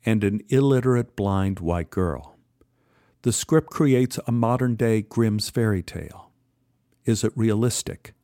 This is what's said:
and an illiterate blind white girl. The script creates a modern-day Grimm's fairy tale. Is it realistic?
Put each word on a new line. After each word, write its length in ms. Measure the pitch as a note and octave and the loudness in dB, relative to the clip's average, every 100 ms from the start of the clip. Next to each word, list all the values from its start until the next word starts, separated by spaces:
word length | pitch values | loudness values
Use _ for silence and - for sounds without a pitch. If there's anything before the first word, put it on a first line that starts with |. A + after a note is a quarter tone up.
and 180 | - A2 | 0 0
an 180 | G2+ G#2 - | 0 -2 0
illiterate 640 | C3 C#3 C3 B2+ B2 A2+ - | 2 4 2 2 0 -2 -4
blind 440 | G2+ G2 F#2+ F#2+ | -2 0 0 -2
white 280 | E2 F2 E2 | -2 -2 -2
girl. 480 | - F2+ C2+ - _ _ _ _ _ _ _ _ _ | -2 -2 -4 -10 _ _ _ _ _ _ _ _ _
The 100 | B2 | -4
script 380 | A2+ - D#3+ - | -4 2 2 2
creates 480 | - D3+ B2+ B2+ - - | 0 2 4 2 -2 -4
a 60 | |
modern-day 680 | A#2 A#2 B2 B2+ A2+ A#2 A2 G#2+ | 0 0 0 0 0 0 0 -2
Grimm's 400 | - A2+ G#2+ - | 0 0 0 -4
fairy 340 | - A2 G2 | -2 0 -2
tale. 500 | - - D#2 - - _ _ _ _ _ _ _ - | -4 -12 -14 -18 -20 _ _ _ _ _ _ _ -2
Is 180 | A2 | 0
it 80 | G#2+ | 0
realistic? 800 | - A2+ G#2 A#2+ - - F#2 - _ | 0 0 2 0 -2 -8 -12 -16 _